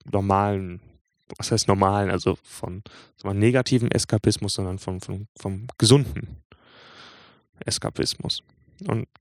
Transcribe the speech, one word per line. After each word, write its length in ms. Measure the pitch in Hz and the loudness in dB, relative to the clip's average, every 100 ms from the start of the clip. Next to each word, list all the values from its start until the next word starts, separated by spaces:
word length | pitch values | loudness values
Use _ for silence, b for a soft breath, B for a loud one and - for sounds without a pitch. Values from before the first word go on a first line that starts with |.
| - | -4
normalen, 720 | 101 98 98 101 98 92 87 - _ _ _ - - | -2 2 2 2 -2 -4 -12 -18 _ _ _ -16 -10
was 160 | - | -2
heißt 160 | 113 - | 0 2
normalen, 420 | 98 98 101 98 | 4 4 4 0
also 280 | 92 - 87 | 0 0 -2
von, 400 | - - - 90 - B B _ | -6 -12 -10 -10 -14 B B _
sagen 60 | |
wir 120 | 98 | -4
mal, 40 | 101 | 2
negativen 520 | 110 127 127 127 120 | 4 4 2 2 2
Eskapismus, 640 | - - 107 - 101 101 | 0 0 0 2 0 -2
sondern 240 | - 95 95 | -4 -6 -6
von, 220 | - 92 | -8 -8
von, 280 | - 98 107 - | -8 -10 -12 -10
vom 300 | 101 98 120 - | -8 -8 -10 0
gesunden 640 | - 143 135 - - - _ B B B B B B B B B B - | 6 6 4 -6 -10 -16 _ B B B B B B B B B B -12
Eskapismus. 800 | - - - - - - - - _ _ _ - 196 | -6 -4 -4 -2 -4 -2 -6 -6 _ _ _ -12 -4
Und 220 | 113 - - | -4 -4 -8